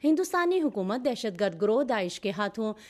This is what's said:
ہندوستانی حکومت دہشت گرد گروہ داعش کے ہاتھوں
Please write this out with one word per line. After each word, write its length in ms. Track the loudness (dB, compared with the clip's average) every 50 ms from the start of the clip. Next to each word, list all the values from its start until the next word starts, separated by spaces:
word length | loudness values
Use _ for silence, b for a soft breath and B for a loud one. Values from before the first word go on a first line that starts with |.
| 2
ہندوستانی 560 | 4 4 4 2 0 0 2 2 2 2 2
حکومت 440 | 2 0 0 -2 -2 -2 -2 -2 0
دہشت 360 | -2 -2 0 -4 -6 -2 -2
گرد 220 | -2 -2 0 0
گروہ 200 | 0 2 2 2
داعش 380 | 2 2 0 -2 -2 -4 -6 -6
کے 100 | -6 -4
ہاتھوں 420 | -2 -2 -4 -4 -4 -4 -4 -6 -6 -8 B